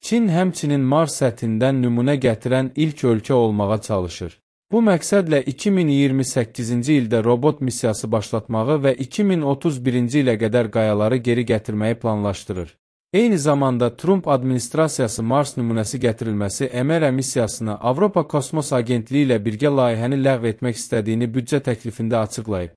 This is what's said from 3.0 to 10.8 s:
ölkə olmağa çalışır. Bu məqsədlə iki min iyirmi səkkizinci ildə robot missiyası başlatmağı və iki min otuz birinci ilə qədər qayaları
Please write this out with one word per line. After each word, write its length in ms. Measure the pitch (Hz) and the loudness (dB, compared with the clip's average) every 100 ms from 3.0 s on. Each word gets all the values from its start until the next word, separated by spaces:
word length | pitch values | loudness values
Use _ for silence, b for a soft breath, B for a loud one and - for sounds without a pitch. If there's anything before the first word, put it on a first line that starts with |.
ölkə 280 | 131 113 107 | 2 2 2
olmağa 460 | 131 113 104 101 107 | 2 2 2 0 -2
çalışır. 560 | - 104 90 - 87 - _ _ _ | -2 -2 -2 -6 -12 -14 _ _ _
Bu 60 | 214 | 2
məqsədlə 680 | 226 175 - 202 175 151 135 | 4 2 2 0 2 0 0
iki 240 | 135 208 | -4 0
min 180 | 196 165 | 2 4
iyirmi 360 | 139 139 135 | 4 4 2
səkkizinci 680 | 127 - 113 - 113 120 123 151 | 0 -2 -4 -4 -4 -2 2 2
ildə 240 | 117 117 | 2 0
robot 360 | 110 120 147 139 | 2 2 2 0
missiyası 520 | 131 - 120 107 113 | -4 -2 -2 -2 -2
başlatmağı 640 | 110 104 113 107 113 113 151 | -4 -2 -6 -4 -2 0 2
və 120 | 139 127 | 2 0
iki 280 | 131 - | -4 -2
min 180 | 208 180 | 0 2
otuz 420 | 147 139 170 135 | 0 0 -2 -2
birinci 360 | 123 123 120 143 | -2 0 0 2
ilə 120 | 131 110 | 2 2
qədər 280 | 113 120 117 | 2 0 0
qayaları 460 | 113 | 0